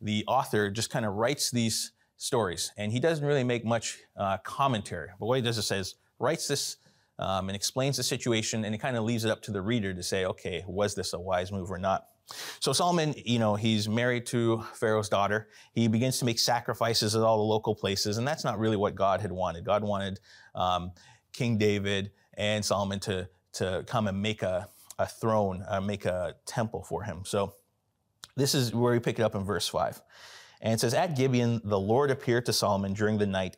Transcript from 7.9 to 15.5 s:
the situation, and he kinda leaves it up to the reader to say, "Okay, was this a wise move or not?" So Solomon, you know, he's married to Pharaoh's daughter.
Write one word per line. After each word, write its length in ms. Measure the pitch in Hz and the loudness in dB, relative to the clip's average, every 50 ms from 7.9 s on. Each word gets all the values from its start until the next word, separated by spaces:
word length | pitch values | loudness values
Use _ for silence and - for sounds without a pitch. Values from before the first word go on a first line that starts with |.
| 135 | -2
the 60 | 131 120 | -2 -2
situation, 600 | - 139 123 - 127 113 110 110 - - 113 107 | -2 -4 -2 0 0 0 2 0 0 -2 -2 -2
and 100 | 101 110 | -4 -4
he 40 | 107 | -4
kinda 220 | - 143 127 117 | -4 -2 -2 0
leaves 240 | 107 113 120 113 110 | 0 0 0 0 0
it 60 | 110 | 0
up 100 | 107 - - | -2 -2 -4
to 80 | - | -6
the 120 | 104 98 92 | -6 -4 -2
reader 320 | 104 120 120 98 98 92 | 0 0 0 0 -2 -4
to 80 | 90 87 | -4 -4
say, 220 | - - 95 92 | -2 -2 0 0
"Okay, 400 | 92 107 - - - 90 80 95 | -2 -2 -4 -6 -6 -6 -6 -6
was 280 | 95 87 95 104 101 101 | -6 -2 0 0 0 0
this 200 | - 90 - - | -2 -4 -6 -6
a 40 | 82 | -6
wise 320 | 87 95 92 90 92 92 | -4 -2 0 0 0 -2
move 200 | 104 98 90 90 | -4 -6 -6 -6
or 80 | 92 87 | -6 -4
not?" 280 | 92 95 95 90 - _ _ _ _ - - - - - - - | -2 -2 -2 -2 -4 _ _ _ _ -16 -14 -12 -12 -12 -8 -4
So 140 | - 143 135 | -2 0 2
Solomon, 400 | - 185 175 175 175 156 151 131 117 - | 2 2 4 4 2 2 0 -2 -2 -2
you 140 | 113 120 117 | 0 2 4
know, 160 | 113 107 104 | 4 4 2
he's 340 | 104 107 117 110 107 104 110 | 2 2 2 2 2 2 0
married 380 | 107 117 120 123 123 120 117 | 0 2 2 2 2 0 -2
to 360 | - - 120 117 117 117 113 113 - - | -2 -2 2 2 2 2 2 -2 -6 -6
Pharaoh's 340 | - - 110 110 107 104 101 | -2 2 2 4 2 2 2
daughter. 400 | - 98 101 98 104 110 107 - | 2 2 2 2 2 0 -2 -4